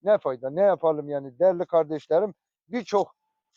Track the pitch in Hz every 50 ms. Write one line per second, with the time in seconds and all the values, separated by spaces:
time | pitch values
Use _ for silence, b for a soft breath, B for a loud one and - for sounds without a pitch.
0 | - 196 214 202 - 147 131 120 127 131 143 170 202 202 180 - - 160 156 151
1 | 143 147 147 139 139 135 123 123 175 190 185 175 180 _ - 165 160 147 156 147
2 | - _ 156 170 208 208 - _ _ _ _ _ _ _ 185 247 190 - 202 202
3 | 175 - _ _ _ _ _ _ _ _ _